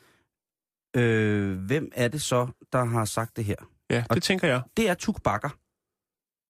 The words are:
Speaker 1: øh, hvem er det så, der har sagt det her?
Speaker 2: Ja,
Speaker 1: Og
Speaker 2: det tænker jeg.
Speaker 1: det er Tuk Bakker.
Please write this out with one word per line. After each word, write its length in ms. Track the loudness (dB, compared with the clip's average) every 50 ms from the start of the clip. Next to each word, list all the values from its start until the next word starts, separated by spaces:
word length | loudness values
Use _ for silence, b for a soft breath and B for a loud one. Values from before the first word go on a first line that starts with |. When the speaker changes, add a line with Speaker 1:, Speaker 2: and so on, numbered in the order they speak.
| b b b b b b b _ _ _ _ _ _ _ _ _ _ _ 0
Speaker 1:
øh, 640 | 2 4 4 4 4 2 2 2 2 0 0 -2
hvem 340 | -4 -4 -2 -2 -2 -2 -4 -2
er 120 | -2 0
det 140 | 0 0 -4
så, 260 | -2 0 0 0 0 -2 -6 _ -10 _ -2
der 120 | 0 0
har 200 | 2 0 0 0
sagt 300 | -2 -2 -4 -6 -4 -6
det 80 | -4 -4
her? 100 | -4 -4 -4 -8 -16 _ _ _ -2
Speaker 2:
Ja, 140 | -2 -2 0 2
Speaker 1:
Og 60 | 0
Speaker 2:
det 80 | 2 2
tænker 240 | 2 0 2 2
jeg. 140 | 2 2 0 -2 -4 _
Speaker 1:
det 120 | 0 2 2
er 40 | 0
Tuk 300 | 0 -2 -4 -4 -2 -2
Bakker. 260 | -2 -2 -2 -4 -8 -10 -12 _ _ _ _ _ _ _ _ _ _ _ _ _ _ _ _ _